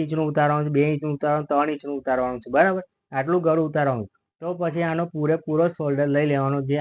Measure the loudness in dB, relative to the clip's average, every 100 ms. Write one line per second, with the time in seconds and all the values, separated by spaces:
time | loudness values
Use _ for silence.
0 | -2 -2 0 2 2 2 2 2 2 0
1 | -2 -2 0 0 0 0 0 -2 -6 -6
2 | -2 0 -2 -4 0 2 4 2 -6 _
3 | -8 -4 0 0 2 2 0 0 0 -2
4 | -6 _ _ -12 -8 -4 -4 -2 -2 -2
5 | -4 -2 0 0 0 0 0 0 -2 0
6 | 2 2 2 2 0 0 0 -2